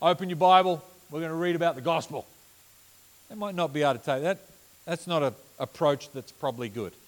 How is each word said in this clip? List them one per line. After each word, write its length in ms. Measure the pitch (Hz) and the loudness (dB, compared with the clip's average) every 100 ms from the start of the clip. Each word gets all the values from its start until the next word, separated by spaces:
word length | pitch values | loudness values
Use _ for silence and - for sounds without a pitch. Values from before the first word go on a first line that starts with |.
Open 260 | 165 180 185 | 0 0 -2
your 80 | 165 | 2
Bible. 480 | 180 185 185 165 - - - | 6 6 6 0 -6 -20 -12
We're 120 | 147 | -8
gonna 140 | 165 | -6
read 200 | 160 175 | -2 -2
about 220 | 170 170 135 | 0 0 0
the 60 | |
gospel." 440 | 131 165 - 139 - _ _ _ _ _ _ _ _ _ - | -2 -2 -2 -10 -12 _ _ _ _ _ _ _ _ _ -18
They 80 | 214 | -10
might 180 | 208 | -6
not 180 | 180 160 | -2 -2
be 100 | 147 | 2
able 160 | 143 123 | 2 2
to 60 | |
take 180 | 147 135 | -2 -2
that. 180 | 165 196 - - _ _ | -2 -4 -8 -20 _ _
That's 220 | - 170 180 | -8 -8 -2
not 160 | 165 | 0
an 120 | 139 104 - - | 0 -2 -14 -10
approach 520 | 131 - 151 143 - | -8 0 2 2 -4
that's 200 | 135 - | -14 -16
probably 360 | - 143 117 120 | -6 -6 -4 -6
good. 260 | 110 92 - | -6 -8 -10